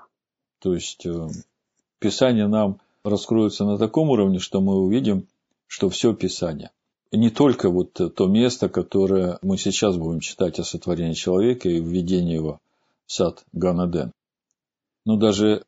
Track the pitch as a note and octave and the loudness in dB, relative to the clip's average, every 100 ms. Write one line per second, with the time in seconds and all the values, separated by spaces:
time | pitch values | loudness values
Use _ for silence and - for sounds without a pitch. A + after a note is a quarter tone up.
0 | - _ _ _ _ _ F#2+ E2+ - - | -20 _ _ _ _ _ -2 -2 -4 -10
1 | F2 E2+ D#2+ F2 - _ _ _ _ - | -8 -6 -8 -12 -16 _ _ _ _ -4
2 | G#2 - C3 A2+ G#2 G#2+ G2+ G2 _ _ | -2 2 2 2 2 2 0 -2 _ _
3 | G#2 G2+ - A2+ G#2 - G#2 G2+ A2 D#3 | -4 -2 0 2 2 0 -2 0 0 0
4 | D#3 A#2 G2 F#2 - G2 G2 F#2+ F#2+ A#2 | 2 4 2 0 -2 -2 0 2 2 0
5 | B2 F#2+ - _ _ _ - - F#2+ - | 0 -2 -4 _ _ _ -16 -4 -4 0
6 | A#2 G#2 F#2 - F2 C#2+ - _ _ _ | 0 0 -4 -4 -6 -6 -14 _ _ _
7 | - A2 A#2 A2+ C#3+ A#2 G2 F2+ F2+ - | -4 2 2 4 4 4 2 2 -2 -2
8 | E2+ - F#2 G#2+ B2 A#2+ F#2+ F#2 F2+ G2+ | -4 0 2 4 2 0 -4 -2 -2 0
9 | G2 F#2+ F2+ F2 F#2+ F#2+ G2+ - G#2 F2+ | 2 2 0 -4 -4 -2 -2 0 0 0
10 | D#2+ E2 - - F2+ E2 E2 E2+ F#2 E2+ | -4 -6 -6 -4 -4 -4 -8 -8 -6 -4
11 | E2 D#2+ F#2+ F2+ A#2 B2 F#2 E2 E2 F2+ | -4 -4 -2 0 2 0 -2 -2 -2 -2
12 | E2+ F#2 F2 D#2+ D#2 C#2+ _ _ _ _ | 0 0 0 -2 -4 -8 _ _ _ _
13 | - - E2+ - _ E2+ F2+ F2 F2+ E2+ | -8 -2 -2 -2 _ -4 0 0 0 -2
14 | B1 - _ _ _ _ _ _ _ _ | -6 -10 _ _ _ _ _ _ _ _
15 | G#2+ G#2+ G#2+ G2 G#2+ G#2 | -2 2 2 4 2 2